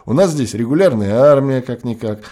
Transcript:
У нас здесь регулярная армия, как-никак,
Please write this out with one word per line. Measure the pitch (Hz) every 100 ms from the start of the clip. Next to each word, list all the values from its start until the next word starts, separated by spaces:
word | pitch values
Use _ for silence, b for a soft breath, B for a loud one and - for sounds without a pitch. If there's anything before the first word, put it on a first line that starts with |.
| -
У |
нас | 135 190
здесь | 151 110
регулярная | 107 117 160 190 113 98 113
армия, | 143 143 135 131
как-никак, | 123 117 123 117 110 104 B